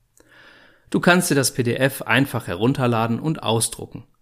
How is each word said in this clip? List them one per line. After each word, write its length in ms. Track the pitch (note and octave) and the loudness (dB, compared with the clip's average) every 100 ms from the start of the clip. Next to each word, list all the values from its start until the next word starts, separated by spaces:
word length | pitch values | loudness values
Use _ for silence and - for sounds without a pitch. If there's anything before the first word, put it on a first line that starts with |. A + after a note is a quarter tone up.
| _ _ _ - - - _ _ - | _ _ _ -20 -20 -20 _ _ -6
Du 100 | - | 0
kannst 300 | F#3 F3+ - | 4 4 4
dir 60 | C#3 | 2
das 180 | B2+ | 0
P 100 | - | 0
D 120 | A#2+ A#2 | -2 0
F 260 | C3+ - | 0 -2
einfach 460 | - A#2 C#3 A#2 - | 0 2 2 -2 -6
herunterladen 720 | F2 A#2 C#3 B2 A2+ A#2 A#2 | 0 0 2 0 0 0 -2
und 240 | D#3 D#3+ | -4 -4
ausdrucken, 640 | A2 A2+ - - - - - _ | 0 0 -2 -6 -14 -14 -18 _